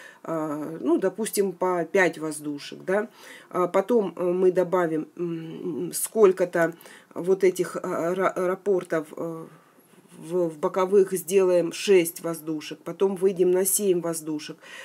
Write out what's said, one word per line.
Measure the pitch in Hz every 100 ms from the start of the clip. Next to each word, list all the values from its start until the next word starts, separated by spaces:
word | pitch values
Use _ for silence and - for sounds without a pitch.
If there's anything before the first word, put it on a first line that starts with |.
| - -
а, | - 160 156 151 147 160
ну, | 135 175
допустим, | 185 185 214 214 196
по | 175 185 180 165
пять | 196 175 156
воздушек, | 156 147 147 143 - 143 143
да. | 202 226 - - - -
А | 175 175
потом, | 196 196 240 185 -
э, |
мы | 180 180 185
добавим, | 180 175 185 165 160 156 -
м, | 175 165 160 160 180 202 175
сколько-то | - - 220 196 185 175 175 165 165 - - -
вот | - 170 190
этих, | 185 180 170 -
а, | 185 151 165 185
ра-, | 180 190
раппортов, | 180 190 208 180 180 160 156 -
э, | 165 160 160 156 _ _ _ _ _ 175
в, | 160 180 170
в | 156
боковых | 185 190 185 202 190
сделаем | 180 170 196 185 175 165
шесть | - - 190 165 -
воздушек, | 165 160 156 156 - 151
потом | - 170 196 185
выйдем | 190 180 180
на | 180 190
семь | - 202 175
воздушек, | 170 160 156 151 - - - -